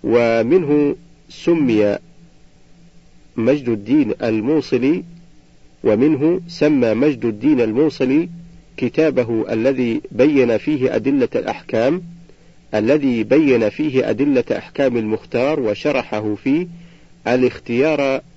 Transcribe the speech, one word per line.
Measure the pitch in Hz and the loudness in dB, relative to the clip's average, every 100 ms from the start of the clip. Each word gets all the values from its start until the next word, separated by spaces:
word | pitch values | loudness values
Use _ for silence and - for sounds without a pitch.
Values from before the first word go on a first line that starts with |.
ومنه | 117 120 117 113 113 180 147 147 147 - - - _ | 2 2 2 2 2 2 2 2 2 -2 -12 -20 _
سمي | - - 170 135 107 104 101 - - - - - _ _ - - - - - - - | -6 0 2 2 2 2 0 -8 -20 -20 -20 -20 _ _ -20 -20 -20 -20 -20 -14 -4
مجد | 113 147 123 | 0 0 0
الدين | 110 101 147 120 - | -4 0 0 2 -2
الموصلي، | 117 113 110 156 - 123 131 165 180 - - - _ _ - _ | -2 -2 0 -2 0 0 0 -2 -4 -20 -20 -20 _ _ -20 _
ومنه | - 107 147 147 151 180 - | 0 2 2 2 0 -2 -6
سمى | - 151 147 117 | -2 0 2 2
مجد | 110 147 127 117 | 2 0 0 -4
الدين | 104 127 139 | -2 0 2
الموصلي | 110 110 156 - 131 143 175 - - - - - | 2 0 0 0 0 0 -2 -10 -20 -20 -20 -6
كتابه | 120 - 156 127 117 113 101 | -4 0 0 0 -2 -2 -2
الذي | 113 123 131 120 110 - | 0 0 0 -2 -4 -6
بين | 117 143 143 120 110 | 0 2 4 2 2
فيه | - 151 131 - | 0 -2 0 0
أدلة | 113 139 120 113 | 0 0 0 -2
الأحكام، | - 110 - 113 123 180 175 - - - - - - 107 | -6 -10 -4 0 0 -2 -6 -20 -20 -20 -20 -20 -6 -2
الذي | 110 151 139 120 | 2 2 2 0
بين | 107 139 151 120 107 | 2 2 4 2 2
فيه | - 151 127 113 | -2 -2 0 -2
أدلة | 110 143 135 117 | 0 0 0 0
أحكام | 107 - - 139 120 | -6 -6 -2 0 0
المختار، | 107 107 - 123 135 156 | -2 -6 -4 -2 -2 -2
وشرحه | 113 104 147 135 113 107 107 104 | -2 -2 -2 -2 -4 -6 -4 -4
فيه | 135 151 180 - - - - - 117 | 0 0 -2 -12 -20 -20 -20 -10 -2
الاختيار | 127 123 - - 120 147 147 139 135 - | 0 0 -2 -6 0 0 0 -2 -4 -8